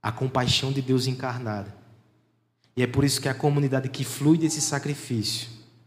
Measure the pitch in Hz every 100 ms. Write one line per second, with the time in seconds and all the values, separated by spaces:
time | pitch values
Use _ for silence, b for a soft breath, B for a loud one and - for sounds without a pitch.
0 | 117 117 131 127 123 - 135 139 127 131
1 | 131 127 131 120 117 104 95 - - -
2 | _ _ _ _ _ _ _ - 123 135
3 | 139 - 139 120 147 143 143 135 131 -
4 | 127 - 143 160 156 156 - 139 143 143
5 | - 117 107 - - - - _